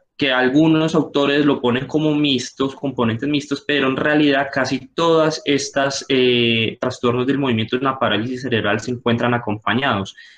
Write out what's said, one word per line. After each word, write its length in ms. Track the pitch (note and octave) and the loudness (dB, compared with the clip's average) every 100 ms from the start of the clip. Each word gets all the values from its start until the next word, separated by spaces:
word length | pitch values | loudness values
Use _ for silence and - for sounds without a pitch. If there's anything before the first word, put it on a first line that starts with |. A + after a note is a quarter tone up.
| _ - | _ -4
que 140 | C#3+ | -2
algunos 640 | B2+ B2+ C#3+ D#3+ D#3 D#3+ D#3+ | 0 2 4 4 4 2 0
autores 500 | C3+ C#3+ C#3 C#3+ C#3+ | 0 0 2 2 2
lo 160 | C3+ | 2
ponen 240 | B2 A#2+ C3+ | 0 -2 -2
como 280 | D3+ D#3 D3 | -2 0 0
mixtos, 580 | D3 B2+ - - C3+ | 0 -2 -4 -6 -6
componentes 560 | - C#3 B2 A2+ A2 C#3+ | -4 -8 -2 -2 -2 -2
mixtos, 340 | D3 C#3 C#3 - | -4 -4 -8 -2
pero 220 | C#3+ C3+ | -2 0
en 80 | C3 | 0
realidad 540 | D3+ D3+ D3 C#3 C#3+ | 0 2 2 2 0
casi 360 | C#3 B2 C3 - | -2 -2 -4 -6
todas 560 | - E3+ D#3+ D#3 D#3 - | -2 2 4 2 -2 -2
estas, 580 | C#3 - C#3+ C#3 - - | -2 -2 -2 -2 -4 -2
eh, 680 | C3 B2+ B2 A#2 A#2 A2+ - | 2 4 4 2 2 0 -2
trastornos 460 | B2 - B2 B2 B2+ | -6 -2 -2 0 0
del 100 | C#3 | 0
movimiento 380 | C3+ A2+ A2+ B2+ | 0 0 0 -2
en 80 | |
la 160 | C3+ - | -2 0
parálisis 420 | A2+ G#2 A#2+ B2+ | 0 0 -2 -6
cerebral 380 | C3 A2+ G#2 A2 | -2 0 0 -2
se 100 | B2 | -4
encuentran 460 | B2 A#2+ A#2 A#2+ A#2+ | -4 0 0 0 -2
acompañados, 800 | - G#2 - A2+ C3+ G#2 F#2+ - - | -2 -6 -2 -2 0 -2 -4 -10 -20